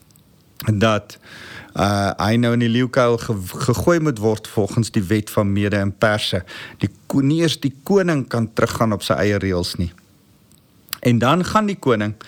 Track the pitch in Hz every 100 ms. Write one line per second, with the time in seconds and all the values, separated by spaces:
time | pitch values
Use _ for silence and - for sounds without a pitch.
0 | _ _ _ _ _ - - 107 113 104
1 | - - - - - - - - 98 101
2 | 98 - 101 117 120 120 117 117 123 131
3 | 120 117 - 101 90 - - 113 - 170
4 | 156 110 110 107 - 113 101 - 107 113
5 | 90 107 - - 101 98 101 101 98 92
6 | 110 107 - 92 - - - - 101 -
7 | - 139 135 160 160 - 139 - - 196
8 | 180 151 - 117 113 - 117 - 113 98
9 | - 78 101 101 95 87 92 - 87 -
10 | _ _ _ _ _ _ _ _ _ -
11 | 123 117 120 156 - 214 208 - 135 107
12 | 104 107